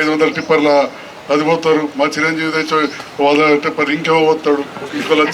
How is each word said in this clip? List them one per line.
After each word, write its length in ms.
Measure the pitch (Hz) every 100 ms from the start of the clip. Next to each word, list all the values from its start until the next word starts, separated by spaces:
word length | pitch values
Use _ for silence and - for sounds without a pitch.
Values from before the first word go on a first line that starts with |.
ఐదు 80 | 156
వందల 160 | 156 156 156
టిప్పర్ల 320 | 151 156 147 143 131 - - - -
అది 100 | 147 156
పోతారు, 360 | 165 165 151 147 135
మా 80 | 147
చిరంజీవి 380 | 151 156 160 160 156
తెచ్చి 220 | 156 156 147 - - -
వాళ్ళ 180 | 143 147 156 147
టిప్పర్ 260 | 156 156 147 151
ఇంకేమో 260 | 165 160 156
పోతాడు, 360 | 156 156 143 143 - - 147
ఇంకోలా 260 | - 156 151